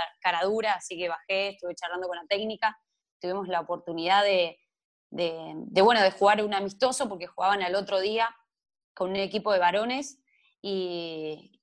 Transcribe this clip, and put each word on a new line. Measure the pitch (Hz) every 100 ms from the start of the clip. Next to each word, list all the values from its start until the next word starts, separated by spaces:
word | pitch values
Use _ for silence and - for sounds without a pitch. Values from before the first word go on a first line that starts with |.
| 170 -
cara | 185 175
dura, | 185 220 214
así | 185 - 175
que | 175
bajé, | 165 - 196 196
estuve | 196 175
charlando | 170 175 180 180
con | 175
la | 165
técnica, | 202 220 214 220 220 _ _ _ _
tuvimos | 180 190 185
la | 175
oportunidad | 165 175 - 165 170 196
de, | 202 190 170 - _ _ _ _ _
de, | - 170 165 160 160
de, | - 165
bueno, | 202 233
de | 190
jugar | 190 202 208
un | 208
amistoso, | 202 196 196 254 254 254
porque | 185 175
jugaban | - 185 202
al | 180
otro | 196 196 196
día | 196 220 226 - _ _ _ _ _
con | - 185
un | 196
equipo | 196 202 214
de | 190
varones, | 175 196 226 262 285 - _ _ _ _
y, | 202 190 180 175 165 160 156 156 - _